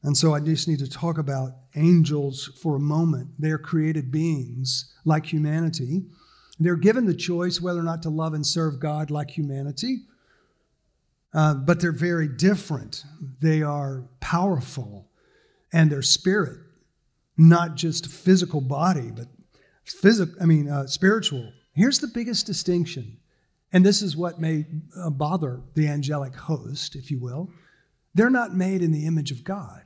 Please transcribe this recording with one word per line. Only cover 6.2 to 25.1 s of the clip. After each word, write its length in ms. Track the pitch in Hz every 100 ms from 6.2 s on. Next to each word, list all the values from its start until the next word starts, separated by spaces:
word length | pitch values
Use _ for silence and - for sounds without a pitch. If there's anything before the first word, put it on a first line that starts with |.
| _ _ _ _
They're 160 | 165 175
given 300 | 196 233 226
the 100 | 165
choice 440 | - 170 180 180
whether 200 | 180 175
or 40 |
not 200 | 170 165
to 60 | 165
love 240 | 156 160
and 120 | 156 143
serve 340 | 170 160 135
God 300 | 151 151 151
like 220 | 147 147
humanity. 720 | - 147 135 139 147 233 262 - _ _ _ _ _ _ _ _ _ _ _ _
Uh, 220 | 160 156 139
but 240 | 139 170
they're 120 | 170
very 360 | 160 175 170 156
different. 760 | 120 180 196 - 139 104 - 143 156 135 131
They 220 | 156 156
are 420 | 151 147 139 135 127 _
powerful, 880 | - 170 196 165 - - 107 101 - _ _ _ _ _ _
and 180 | 165 160
they're 120 | 143
spirit, 580 | 131 - - 202 156 - - _ _ _ _ _ _ -
not 380 | 160 170 170 135
just 320 | 165 - -
physical 520 | - - 185 175 156
body, 520 | 131 139 170 165 117 110
but 120 | 117 _ _ _ _ _ -
physic-, 540 | - 196 226 170 -
I 40 | 165
mean, 240 | 160 147
uh, 180 | 143 139
spiritual. 640 | - 185 220 - 135 113 - _
Here's 260 | - 226 277
the 80 | 277
biggest 380 | 240 233 233 -
distinction, 680 | 165 - 175 170 - 107 113 _ _ _ _ _
and 140 | 185 185
this 160 | 196
is 160 | 202 147
what 240 | 175 170
may, 240 | 160 156 151 156 156 185
uh, 120 |
bother 520 | 170